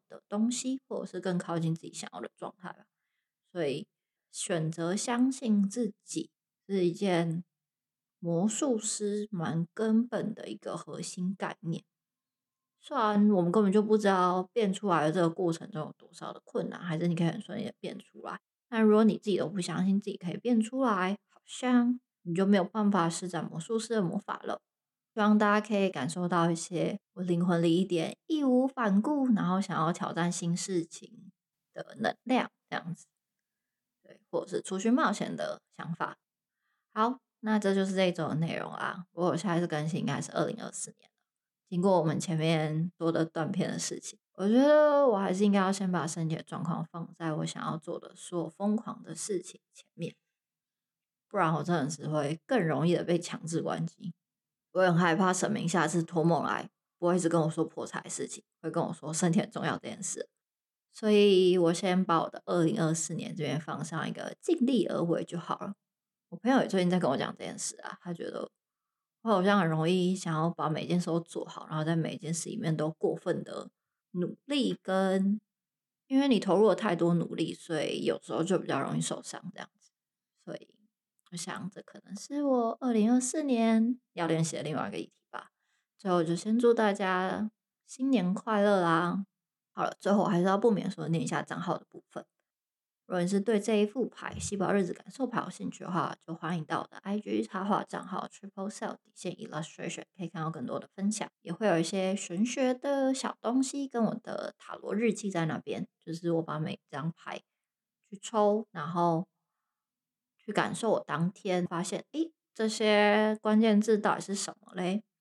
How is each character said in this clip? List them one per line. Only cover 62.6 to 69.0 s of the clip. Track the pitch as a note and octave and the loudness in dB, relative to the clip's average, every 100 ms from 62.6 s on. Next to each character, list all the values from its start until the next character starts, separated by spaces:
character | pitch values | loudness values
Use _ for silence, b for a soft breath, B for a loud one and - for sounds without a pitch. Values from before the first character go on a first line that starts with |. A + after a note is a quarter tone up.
| D#3+ | 4
零 | - | 4
二 | D#3+ | 2
四 | D#3+ - | 0 -2
年 | E3 - | -6 -8
这 | F#3+ F3+ | -6 -4
边 | C#3+ | -4
放 | E3 - D#3+ | -4 -8 -6
上 | D#3+ - | -6 -6
一 | |
个 | - - - | -6 -10 -8
尽 | - E4+ B3 | -2 2 4
力 | B3+ - | 2 2
而 | - | 0
为 | E3+ - | 0 0
就 | E3+ E3+ | -2 -8
好 | - - | -6 -6
了。 | G3 G3+ _ _ _ _ _ | -8 -12 _ _ _ _ _
我 | F3+ | -6
朋 | A#3 | 0
友 | C4 | 2
也 | - | 2
最 | F#3+ | 2
近 | F3+ | 2
在 | F3+ | 2
跟 | E3+ | 2
我 | F3+ | 0
讲 | - - | -2 -6
这 | F2+ | -12
件 | - | -8
事 | - - | -8 -10
啊， | - - | -14 -14
他 | F3+ | -12
觉 | E3+ - | -10 -8
得 | - - - _ _ _ _ | -8 -10 -14 _ _ _ _